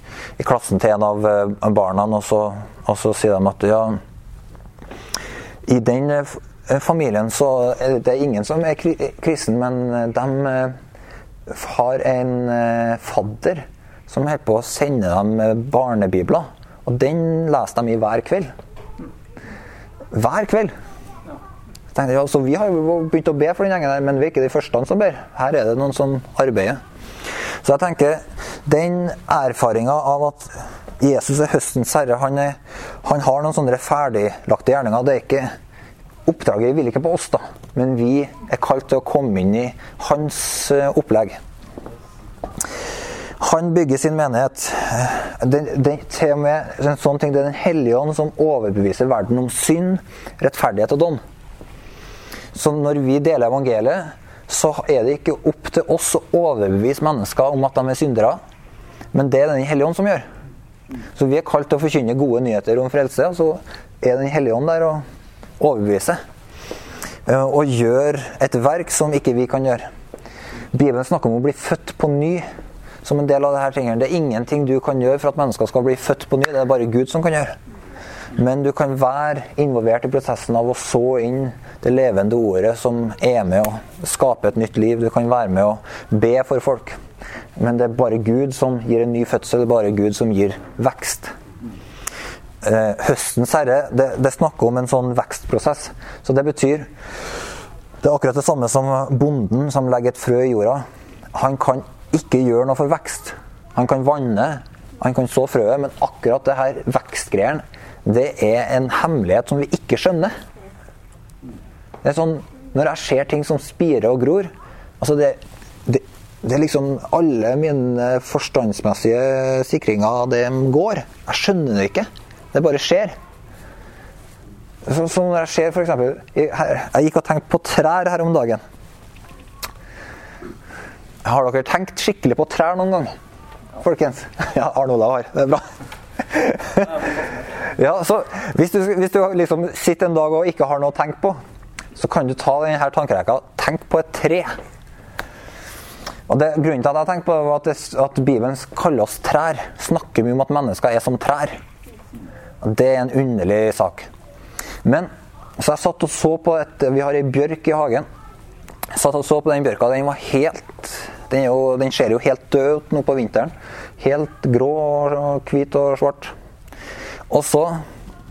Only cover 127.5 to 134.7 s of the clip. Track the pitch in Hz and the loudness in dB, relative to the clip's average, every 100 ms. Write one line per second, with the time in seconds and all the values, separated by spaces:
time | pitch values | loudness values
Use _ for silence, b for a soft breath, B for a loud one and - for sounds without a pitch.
127.5 | 170 - - 156 180 180 170 165 160 117 | -2 2 2 4 2 2 2 2 2 2
128.5 | 107 - - - - - - - - - | -2 -6 -20 -20 -20 -20 -20 -20 -20 -20
129.5 | - - B B B B B B B B | -16 -16 B B B B B B B B
130.5 | B B B B B B - 110 127 127 | B B B B B B -10 0 2 2
131.5 | 131 127 175 185 - - 202 131 117 151 | 0 0 0 0 -2 -2 2 2 2 0
132.5 | - 165 185 190 180 127 - - - - | 2 0 0 0 0 -2 -8 -18 -20 -20
133.5 | - - - 175 160 147 - - - - | -20 -20 -4 0 2 0 -2 -10 -8 -4
134.5 | - 117 | -2 0